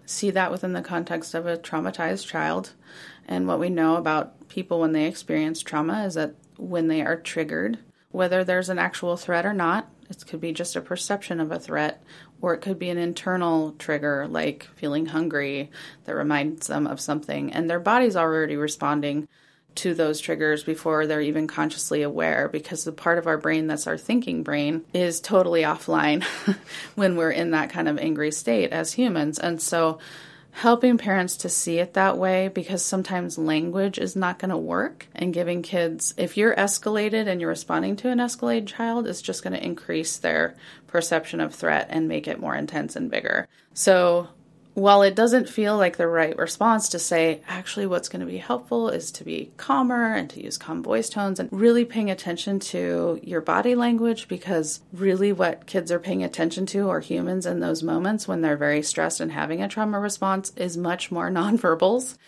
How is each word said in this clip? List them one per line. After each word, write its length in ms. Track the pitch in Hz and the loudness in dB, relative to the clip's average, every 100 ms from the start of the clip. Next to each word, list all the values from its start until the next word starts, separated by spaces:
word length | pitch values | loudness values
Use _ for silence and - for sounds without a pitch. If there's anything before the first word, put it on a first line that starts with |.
| - | -10
see 240 | - 202 | -2 0
that 200 | 190 185 | 2 0
within 200 | 185 185 | -2 -4
the 80 | 175 | -4
context 520 | 165 170 170 165 165 | -4 -4 -4 -6 -4
of 120 | 165 175 | -6 -4
a 100 | 170 | -4
traumatized 720 | - 156 185 - 160 196 - | -4 -4 -4 -2 -4 -4 -4
child. 460 | 160 156 175 196 - - - - - - | -4 -2 -2 -6 -14 -20 -20 -20 -20 -6
And 220 | 180 185 | -2 0
what 100 | 170 | 0
we 120 | 180 | 0
know 260 | 170 160 170 | 2 2 2
about 520 | 165 156 - - - | 2 0 -2 -10 -10
people 300 | 190 180 170 | -8 -2 0
when 140 | 160 | 2
they 140 | 156 156 | 2 0
experience 560 | 156 - 156 156 160 | -4 -4 -2 -2 -4
trauma 420 | - 151 160 214 | -4 -2 0 -2
is 100 | 196 | -2
that 200 | 156 151 - _ - | -2 -4 -6 _ -14
when 280 | 185 175 160 | -4 0 2
they 140 | 156 | 2
are 160 | - 165 | 0 -2
triggered, 640 | - - 160 160 220 233 - _ _ | -4 -4 -4 -2 -2 -4 -10 _ _
whether 340 | 185 180 185 | -2 2 2
there's 240 | 185 180 185 | 2 0 0
an 100 | 180 | 0
actual 380 | 175 - 175 175 | -2 -2 -4 -4
threat 280 | - 170 | -2 0
or 80 | 190 | 0
not, 360 | 202 165 202 - - - | 0 2 0 -2 -16 -18
it 160 | - - | -18 -12
could 120 | 160 | -8
be 120 | 170 | -6
just 240 | 160 180 175 | -6 -6 -6
a 40 | |
perception 600 | - 180 - 202 - 170 | -6 -6 -4 -4 -4 -4
of 100 | 156 | -4
a 80 | 165 | -4
threat, 440 | - 151 151 - - - - - | -4 -2 -2 -4 -16 -20 -20 -4
or 140 | 180 | -2
it 60 | 165 | -2
could 180 | 196 175 | -2 -4
be 120 | 180 | -4
an 80 | 175 | -2
internal 720 | 170 175 190 185 170 160 156 156 | -2 -2 -2 0 2 2 0 -6
trigger, 500 | - 147 147 139 147 | -4 -2 0 -2 -2
like 400 | 156 151 147 - - | -2 -2 -4 -14 -8
feeling 300 | - 151 160 | -4 -2 -2
hungry, 640 | 151 165 147 139 139 147 - - - | -2 0 -2 -2 -4 -8 -12 -18 -14
that 100 | - | -8
reminds 540 | 147 147 147 151 160 - | -2 0 2 0 -4 -4
them 180 | 147 147 | -2 -2
of 140 | 147 | -2
something. 520 | - 151 147 143 143 | -4 -4 -4 -6 -4
And 160 | - 165 | -2 -2
their 120 | 175 | 0
body's 340 | 185 247 240 185 | 2 4 4 4
already 400 | 160 160 151 147 | 2 2 0 -2
responding 720 | 151 - 143 147 143 147 151 _ _ _ _ | -4 -2 0 0 0 -2 -6 _ _ _ _
to 180 | - 185 | -4 -2
those 280 | 170 156 156 | 2 2 0
triggers 440 | - 156 156 151 | -4 0 2 0
before 420 | 160 156 165 156 151 | -2 -2 0 2 2
they're 140 | 151 | 2
even 260 | 147 156 156 | 2 0 -2
consciously 540 | - 156 - - 147 | 0 -2 -2 -2 0
aware, 480 | 147 151 160 147 143 | 0 0 2 2 0
because 360 | 156 - 160 | -4 -6 -8
the 80 | 160 | -8
part 260 | 156 170 170 | -2 0 2
of 80 | 165 | 2
our 100 | 156 | 0
brain 300 | 156 160 156 | 0 0 0
that's 200 | 151 160 | -2 -4
our 120 | 156 | -4
thinking 440 | - 240 233 160 | 0 0 0 -4
brain 400 | 151 147 147 160 - | -2 0 0 -2 -2
is 260 | 180 175 170 | 0 0 -2
totally 420 | - 196 180 170 | 2 4 6 4
offline 600 | 156 156 - 160 151 151 | 2 0 0 2 2 2
<laughs> 720 | - - - 190 - - - | 0 -2 0 -2 -4 -14 -10
when 220 | - 190 170 | 0 2 4
we're 140 | 160 | 2
in 180 | 160 170 | 2 2
that 180 | 156 156 | 0 0
kind 180 | 170 160 | -2 -2
of 100 | 151 | 0
angry 320 | 160 151 151 | 0 0 -2
state 400 | 151 - 107 87 | -2 0 2 2
as 200 | 165 160 | 0 -2
humans. 440 | - 247 170 147 160 | 0 2 2 0 -2
And 220 | 170 165 | -4 -2
so 380 | - 170 160 160 - - - - - | 0 2 2 0 -10 -18 -20 -20 -18
helping 440 | - 240 240 254 233 | 2 6 6 6 4
parents 400 | 202 190 180 - | 4 0 0 -4
to 140 | 180 | -2
see 280 | - 175 165 | -2 0 0
it 140 | 180 | 2
that 240 | 196 190 - | 4 4 4
way, 320 | 185 185 190 | 2 2 2
because 340 | 190 208 185 | -2 -4 -4
sometimes 540 | - 190 185 185 175 170 | -2 -2 -2 -4 -4 -2
language 600 | 156 156 170 185 196 - | 0 2 0 0 0 0
is 180 | 190 190 | -2 0
not 220 | 180 180 | -2 -2
gonna 180 | 190 165 | -2 -2
work, 500 | 160 175 262 - - | 0 0 -2 -4 -16
and 200 | - 180 | -4 -2
giving 260 | 170 175 175 | 0 0 -2
kids, 540 | 170 180 170 165 - - | -2 0 0 -2 -4 -2
if 220 | 180 202 | -2 2
you're 180 | 220 - | 4 4
escalated 680 | 202 - 214 214 214 220 208 | 2 0 0 0 2 0 0
and 140 | 180 | 0
you're 80 | 165 | -2
responding 440 | 165 - 160 185 202 | -4 -2 -2 0 -2
to 120 | 254 | 0
an 80 | 247 | 0
escalated 500 | 240 - 240 233 208 | 0 -2 0 0 -2
child, 400 | - 233 240 226 | -4 -2 -2 -4
it's 140 | 180 | -6
just 240 | - - | -6 -6
gonna 140 | 185 185 | -6 -6
increase 580 | 175 170 - 165 - - | -6 -6 -4 -4 -2 -2
their 380 | 82 78 82 - - - - | 0 2 0 -4 -18 -20 -2
perception 540 | 170 165 160 - 165 | -2 2 0 0 -4
of 140 | 151 | -4
threat 320 | - 165 151 - | -2 0 2 0
and 180 | 160 160 | -2 0
make 180 | - - | -2 -4
it 140 | - | -6
more 160 | - 147 | -4 -4
intense 400 | 151 151 147 - | -4 -6 -6 -6
and 140 | - | -4
bigger. 360 | 53 - - - _ _ | -2 0 -2 -2 _ _
So 540 | - 196 185 180 175 175 - _ _ _ | 2 6 6 6 4 -2 -12 _ _ _
while 280 | 202 202 202 | 2 8 8
it 140 | 196 190 | 8 6
doesn't 320 | 233 247 - | 6 6 2
feel 260 | - 208 214 | 0 2 4
like 180 | 180 - | 4 4
the 100 | 170 | 2
right 300 | 165 156 - | 2 2 0
response 540 | 165 - 220 220 - | -4 2 4 4 2
to 80 | 170 | -2
say, 420 | - 165 160 151 - | 0 2 2 0 -6
"Actually, 380 | 185 - 208 196 | -10 -8 -4 -2
what's 240 | 175 - | -2 -4
gonna 160 | 180 180 | -8 -6
be 100 | 180 | -8
helpful 540 | - 240 - 233 226 | -4 -4 -2 -2 0
is 200 | 165 - | -2 -6
to 140 | - | -10
be 260 | 165 - - - | -8 -8 -8 -8
calmer 560 | - 269 247 240 226 | 0 2 2 2 0
and 160 | 208 - | 0 -4
to 160 | - | -10
use 140 | - - | -10 -10
calm 240 | - - | -8 -6
voice 260 | - 226 226 | 0 0 0
tones," 320 | 208 196 185 | -2 -2 -2
and 80 | 175 | -4
really 320 | 190 233 233 | 4 6 6
paying 280 | 240 226 202 | 2 0 -2
attention 480 | 185 180 170 202 196 | -2 -4 -6 -2 -4
to 580 | - 180 175 170 170 165 | -2 -4 -2 0 0 -2
your 180 | 175 170 | -4 -4
body 340 | 160 180 247 | 2 2 4
language, 540 | 240 240 233 233 226 - | 4 4 4 2 0 -4
because 520 | 180 185 170 151 - - | -8 0 0 0 -6 -12
really 400 | 180 196 185 202 | 0 2 4 4
what 320 | 185 175 - | 4 2 0
kids 260 | - 190 165 | -4 -4 0
are 80 | 175 | -2
paying 240 | 190 185 | 0 -2
attention 440 | 180 - 165 185 190 | -2 0 -2 0 -2
to 240 | 196 196 | 0 2
are 100 | 175 | 0
humans 460 | 151 170 180 185 175 | -2 -2 0 -2 -2
in 140 | 175 | -2
those 220 | 175 160 | -2 -2
moments 460 | 160 165 190 214 - | -2 0 0 0 -2
when 140 | 175 | 0
they're 120 | 156 147 | 0 2
very 240 | 147 151 | 2 0
stressed 360 | 151 165 160 - | 0 0 0 0
and 140 | 160 | -4
having 300 | 151 151 170 | -4 -4 -2
a 60 | 196 | -4
trauma 300 | 220 214 202 | -2 -2 0
response 540 | 202 202 196 190 196 - | -4 -2 0 0 -2 -6
is 200 | 180 170 | -4 -2
much 340 | 175 175 - | -2 -2 -4
more 200 | 170 175 | -4 -2
<laughs> 0 | |
nonverbals. 840 | 185 202 226 180 165 190 247 254 - | 0 2 2 4 4 4 2 -2 -10